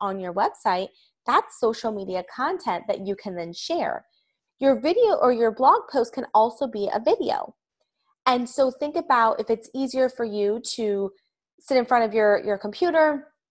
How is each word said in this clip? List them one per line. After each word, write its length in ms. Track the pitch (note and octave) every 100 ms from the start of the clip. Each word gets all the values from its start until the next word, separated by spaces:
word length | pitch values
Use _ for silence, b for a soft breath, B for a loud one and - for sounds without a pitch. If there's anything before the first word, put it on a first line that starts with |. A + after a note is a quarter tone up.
on 180 | G3 F#3+
your 140 | F3+
website, 560 | F3 D#4 - - F3+ F#3+ b b _ -
that's 340 | D4+ - -
social 320 | A3+ A3+ A#3
media 320 | G#3+ F#3+ F#3 F#3
content 500 | - C#4+ F#4 A#3+ F3 -
that 180 | F3+ F#3+
you 80 |
can 220 | G3 G#3 F3
then 160 | E3+
share. 540 | F3 - E4 G3 - - _ _ _ _ _
Your 220 | C4+ A#3+
video 360 | C4+ G#4 A4+ F4+
or 140 | B3
your 200 | A#3+ A3+
blog 320 | A3 C4 G#4+ -
post 220 | C#4 A3+
can 100 | - -
also 340 | G#3+ A3+ A#3 C4+
be 220 | A3 G3+
a 100 | -
video. 540 | A#3 A#4 C#4 - - _ _ _ _ _ _ _
And 240 | - B3 A#3+
so 220 | - C4
think 260 | B3+ D4 D#4+
about 420 | E4+ B3 A3+ -
if 120 | G#3+
it's 180 | A3+ -
easier 340 | C4+ C4+ B3+ B3+
for 160 | B3+
you 380 | A#3 G#3 G3+ A3+ C4+ -
to 340 | G#3+ G3+ G3 b b _ _ _
sit 160 | - C4
in 80 |
front 200 | A#3+ A#3+
of 100 | A3+
your, 280 | A3 G#3+ G3+
your 120 | G3+ G3
computer 720 | G#3 G#3 F4 D#4+ D#4 D4 - _ _